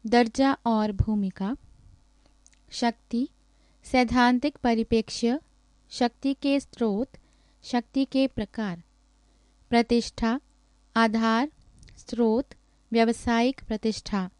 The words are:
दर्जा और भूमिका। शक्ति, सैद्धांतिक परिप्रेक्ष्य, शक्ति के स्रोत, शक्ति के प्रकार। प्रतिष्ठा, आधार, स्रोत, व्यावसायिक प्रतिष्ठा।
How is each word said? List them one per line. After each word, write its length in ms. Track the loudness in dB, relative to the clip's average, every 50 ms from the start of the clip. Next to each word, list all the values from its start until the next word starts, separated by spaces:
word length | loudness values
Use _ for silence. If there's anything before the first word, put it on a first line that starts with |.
| _
दर्जा 500 | 2 4 4 2 2 2 0 2 2 2 0 _
और 260 | 0 0 0 0 -2
भूमिका। 640 | 0 -2 -2 0 0 -2 -2 -4 -4 -6 -6 -6 -6 -8 -12 -20 -20 -20 -20 -20 -20 _ _ _ _ _ _ _ _ _ _ -20 _ _ _ _
शक्ति, 580 | -6 -2 -2 -2 -2 _ _ _ -4 -4 -4 -4 _ _ _ _ _ _ _ _ _ _ _
सैद्धांतिक 720 | 0 2 2 2 4 4 4 4 4 4 2 0 -2 -4
परिप्रेक्ष्य, 840 | -2 0 0 0 0 0 0 0 0 0 -2 -6 -2 -2 0 -2 -2 _ _ _ _ _ _ _ _ _ _
शक्ति 440 | -2 -2 -2 -2 _ _ -4 -4 -4
के 260 | _ 0 0 0 0
स्रोत, 520 | -2 -6 -6 -4 -2 -2 0 -2 -4 -6 -10 -20 _ _ _ _ _ _ _ _
शक्ति 420 | _ -4 -4 -4 -4 _ -2 -2 -2
के 220 | 0 0 0 0
प्रकार। 560 | 0 _ -6 -10 -8 -6 -8 -6 -6 -8 -10 -14 _ _ _ _ _ _ _ _ _ _ _ _ _ _ _ _ _
प्रतिष्ठा, 680 | 2 2 2 2 0 0 0 -4 _ -4 -2 -2 -2 -4 _ _ _ _ _ _ _ _ _ _ _
आधार, 540 | 0 0 2 2 0 0 0 0 0 -2 -4 _ _ _ -20 _ -20 -20 -20 -20
स्रोत, 580 | -20 -14 -10 -2 0 0 2 2 0 -4 _ -14 _ _ _ _ _ _ _
व्यावसायिक 680 | 0 2 2 2 0 -4 -2 -2 0 2 2 0 -2 -4 -8
प्रतिष्ठा। 680 | -8 -8 -4 -4 -4 -4 -4 _ -6 -4 -4 -4 -6 _